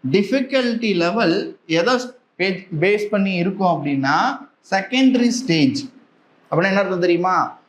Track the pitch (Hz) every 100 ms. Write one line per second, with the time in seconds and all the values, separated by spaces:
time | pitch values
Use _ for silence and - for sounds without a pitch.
0 | 131 175 196 277 262 269 240 226 226 180
1 | 170 208 190 185 - - - 160 196 254
2 | 247 - _ _ 185 185 - 156 180 208
3 | 208 208 196 185 190 190 190 160 143 139
4 | 135 156 233 277 - _ _ 196 196 254
5 | 262 240 240 - - 165 135 101 - -
6 | _ _ _ _ _ 151 190 196 190 185
7 | 175 170 185 180 131 -